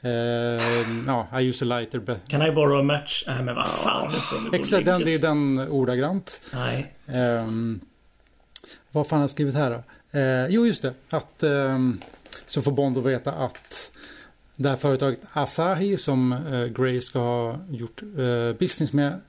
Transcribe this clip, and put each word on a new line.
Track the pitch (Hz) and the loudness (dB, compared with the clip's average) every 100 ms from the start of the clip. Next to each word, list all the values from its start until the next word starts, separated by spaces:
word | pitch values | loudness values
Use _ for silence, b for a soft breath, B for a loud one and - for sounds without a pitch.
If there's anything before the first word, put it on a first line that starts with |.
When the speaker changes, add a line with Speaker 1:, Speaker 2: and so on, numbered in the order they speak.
Speaker 1:
eh, | 127 117 120 120 120 117 117 120 113 117 127 | -2 -2 0 0 0 0 0 0 0 -4 0
ja, | 127 107 127 | -2 0 0
"I | 127 | 0
use | 123 120 | 0 0
a | |
lighter | 120 113 123 | -2 -2 -6
be-" | 104 113 - | -4 -8 -2
Speaker 2:
"Can | 143 | 2
I | 160 | 2
borrow | 151 147 143 | 4 4 4
a | |
match?" | 139 147 - - - | 4 0 -2 -6 -4
Nej, | 127 | -4
men | 123 120 | -2 -2
vad | - | -2
fan, | - - - - | 0 0 0 -2
nu | 147 | -4
får | - - | -4 -4
vi | 113 | -2
gå | 175 | -2
Speaker 1:
Exakt, | - 196 170 | 2 4 4
den, | 185 | 2
det | 165 | 2
är | 160 | 2
Speaker 2:
blinkers. | |
Speaker 1:
den | 160 147 143 131 131 | 2 4 2 2 0
ordagrant. | 139 123 123 143 190 - - - | 0 2 2 0 -2 -4 -14 -10
Speaker 2:
Nej. | 131 123 123 131 - - | -6 -2 -2 -6 -12 -6
Speaker 1:
Ehm, | 127 123 117 113 110 117 110 - _ _ _ _ _ _ - B B B | 0 2 2 0 -2 -2 -4 -10 _ _ _ _ _ _ -14 B B B
vad | 151 147 | -2 0
fan | 156 | 2
har | |
jag | 143 | 0
skrivit | - 147 135 | 0 0 2
här | 139 | 0
då? | 117 - B _ 147 | -2 -8 B _ 0
Eh, | 131 131 131 | 2 2 2
jo, | 208 233 | 4 4
just | 185 | 2
det. | 180 - - | -4 -6 -6
Att, | 160 - _ | -6 -6 _
ehm, | 156 143 135 131 127 101 - - - B B | 2 2 2 2 2 0 -8 -20 -18 B B
så | - | -2
får | 135 | 0
Bond | 139 139 131 | 2 2 2
att | 123 | 0
veta | 127 - | -2 -4
att | 160 127 - - - - B B B B B _ - | -4 -6 -6 -12 -12 -12 B B B B B _ -4
det | 139 | -2
här | 131 | 0
företaget | 143 131 135 120 - | 2 2 0 -2 -6
Asahi | - 139 - 170 180 196 196 | -4 -2 0 0 0 0 0
som, | - 131 127 | 0 2 2
eh, | 127 156 131 120 | 0 -2 -2 -2
Grey | 113 127 123 | 0 0 0
ska | 120 131 | -2 -2
ha | 120 120 117 131 185 | 0 0 -2 -4 -8
gjort, | 131 117 - | -8 -8 -12
eh, | 208 185 127 120 117 113 | -12 -2 0 2 0 0
business | 156 - 151 | -2 0 0
med | 139 143 180 | 2 0 -2